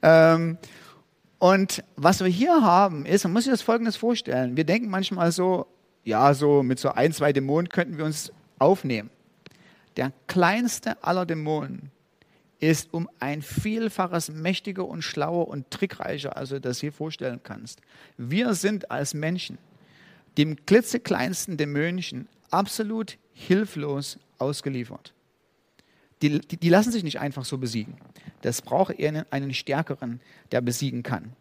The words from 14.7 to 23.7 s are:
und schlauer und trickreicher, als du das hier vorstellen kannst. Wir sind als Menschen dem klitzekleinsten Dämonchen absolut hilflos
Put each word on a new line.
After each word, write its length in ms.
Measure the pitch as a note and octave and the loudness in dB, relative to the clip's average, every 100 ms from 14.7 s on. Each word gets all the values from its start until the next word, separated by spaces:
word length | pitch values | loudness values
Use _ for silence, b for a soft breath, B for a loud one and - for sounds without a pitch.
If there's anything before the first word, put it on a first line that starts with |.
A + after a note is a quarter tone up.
| F#3+ F3+ | -8 -8
und 140 | E3 | -6
schlauer 460 | D#3 - D3 F3 E3+ | -8 -4 -2 -2 -4
und 220 | C#3+ C3 | -6 -10
trickreicher, 680 | - F#3+ - - D3 C#3 - | -6 -6 -4 -8 -6 -8 -10
als 120 | C3 | -8
du 120 | C#3 | -6
das 180 | C3 B2 | -4 -4
hier 120 | D3 | -6
vorstellen 480 | C#3+ D#3 D3+ C3 A#2+ | -8 -10 -8 -8 -8
kannst. 380 | - G#2 A2 - b b b b | -14 -16 -16 -20 b b b b
Wir 360 | A#2+ F3 B3 | -4 0 0
sind 360 | F#3 G3 G#3 - | 0 0 -2 -6
als 240 | A#2+ C#3+ | -6 -4
Menschen 440 | D3+ D#3 F3 - - _ b b b b b b - | -4 -4 -4 -8 -14 _ b b b b b b 0
dem 280 | D3 D3+ - | 0 0 4
klitzekleinsten 920 | G#3+ A#3+ A#3+ - F#3+ - F3+ - D#3+ | 4 4 -6 -2 -2 -2 -4 -6 -4
Dämonchen 680 | D3 C#3+ D#3+ F#3 F3 B2+ - _ _ | -2 0 -2 -4 -8 -10 -14 _ _
absolut 680 | F3+ G3 - G#3+ A3 A3 - _ | -2 -2 -4 -4 -4 -8 -12 _
hilflos 840 | _ - F#3 G#3+ | _ 2 2 2